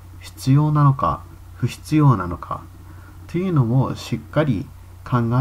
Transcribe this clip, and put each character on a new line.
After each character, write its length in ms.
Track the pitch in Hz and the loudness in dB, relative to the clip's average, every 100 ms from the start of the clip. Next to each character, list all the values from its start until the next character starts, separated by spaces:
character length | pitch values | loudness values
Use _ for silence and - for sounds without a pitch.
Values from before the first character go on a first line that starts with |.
| - - | -20 -20
必 320 | - - - | -20 -6 2
要 200 | 139 151 | 2 4
な 120 | 151 | 4
の 100 | 143 | 4
か、 300 | 135 82 73 - - - - | 4 0 -2 -8 -20 -20 -6
不 100 | 123 | -6
必 300 | - - 156 | -6 -2 2
要 220 | 143 110 | 4 4
な 100 | 87 | 0
の 100 | 85 | -8
か 240 | - - - - - - - - - | -10 -12 -12 -20 -20 -20 -20 -20 -10
と 140 | 165 | -6
い 100 | 190 | -2
う 20 | |
の 300 | 160 113 127 | 0 2 2
を 140 | 110 98 | 0 -4
し 220 | - 113 | -8 -8
っ 20 | |
か 240 | - - | -4 -2
り 240 | 151 98 - - - - | 0 -2 -6 -14 -20 -18
考 200 | - 123 117 123 | -4 -2 0 2